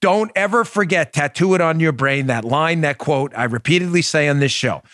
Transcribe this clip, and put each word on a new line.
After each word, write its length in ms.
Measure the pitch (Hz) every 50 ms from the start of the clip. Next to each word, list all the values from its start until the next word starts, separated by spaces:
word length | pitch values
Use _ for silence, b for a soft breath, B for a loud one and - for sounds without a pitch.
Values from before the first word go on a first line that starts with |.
don't 300 | - 185 185 214 220 214 -
ever 300 | 190 196 208 208 240 226
forget, 480 | - - 208 202 160 185 175 151 -
tattoo 420 | - 147 147 139 - - 175 190 185
it 60 | 180
on 200 | 170 160 160 160
your 120 | 160 160
brain, 360 | 143 117 139 139 139 139 135 131
that 160 | 123 117 110
line, 360 | 117 131 147 156 165 170 165
that 160 | 156 143 135
quote 360 | - - - 151 135 139 143 -
I 80 | 110 123
repeatedly 560 | 120 117 117 - - 170 180 180 175 170 175
say 280 | 156 - - 156 147 147
on 100 | 143 143
this 140 | 139 131
show, 300 | - - - 123 85 69 - B